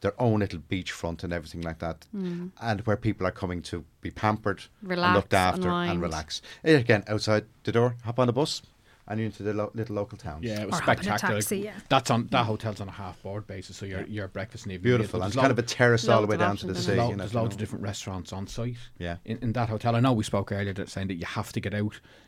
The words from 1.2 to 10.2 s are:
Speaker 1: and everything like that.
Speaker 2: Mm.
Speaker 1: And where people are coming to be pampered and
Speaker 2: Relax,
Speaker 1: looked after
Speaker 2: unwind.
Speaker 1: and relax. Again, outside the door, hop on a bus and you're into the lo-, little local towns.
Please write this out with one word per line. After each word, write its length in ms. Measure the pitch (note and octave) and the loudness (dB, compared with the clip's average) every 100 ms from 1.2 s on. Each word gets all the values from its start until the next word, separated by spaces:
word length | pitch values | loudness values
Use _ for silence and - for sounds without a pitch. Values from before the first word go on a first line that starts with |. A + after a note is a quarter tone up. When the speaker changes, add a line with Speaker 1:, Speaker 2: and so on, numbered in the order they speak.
Speaker 1:
and 80 | F2+ | -4
everything 300 | F2 D#2 F2 | -6 -6 -8
like 160 | E2 D#2+ | -8 -6
that. 260 | E2+ E2 - | -6 -8 -10
Speaker 2:
Mm. 360 | G#3 F#3 F3 F3+ - | -8 -6 -6 -8 -8
Speaker 1:
And 220 | A#2 G2+ | -4 -2
where 160 | A2 G2+ | 0 0
people 280 | A2+ G2 F#2 | 0 0 -2
are 40 | |
coming 300 | - F#2 F2 | -2 -4 -4
to 200 | - F2 D#2 _ | -6 -8 -10 _
be 80 | F2+ | -12
pampered 540 | - G#2+ G#2+ G#2 F#2+ - _ | -2 0 2 0 -4 -8 _
and 80 | F#3+ | -6
Speaker 2:
Relax, 260 | F3+ F3+ F3+ | 0 4 4
Speaker 1:
looked 160 | - | 4
after 300 | G2 F#2 F#2 F2+ | 4 4 4 0
Speaker 2:
unwind. 240 | - F2 | 0 0
Speaker 1:
and 100 | F2 | 0
relax. 400 | E2+ D#3 D#3+ - - - | -2 -4 -6 -10 -12 -4
Again, 380 | D#3 D3+ A#2 G#2+ G2 | 4 6 6 4 2
outside 380 | G#2+ - G#2+ G#2+ _ | -2 2 2 2 _
the 80 | - | -2
door, 240 | A#2 B2 A#2+ | 2 2 0
hop 140 | A2 A#2 | -4 2
on 100 | B2 | 2
a 40 | |
bus 280 | A#2+ D#3 - - _ _ _ - | 4 0 -2 -10 _ _ _ -8
and 80 | G#2+ | -4
you're 60 | A2 | -4
into 140 | - | -4
the 120 | G2+ | -2
lo-, 160 | G#2 G#2 | -2 -2
little 240 | A2+ A2 G#2 | -4 -4 -4
local 220 | G2+ | -6
towns. 260 | G2+ | -8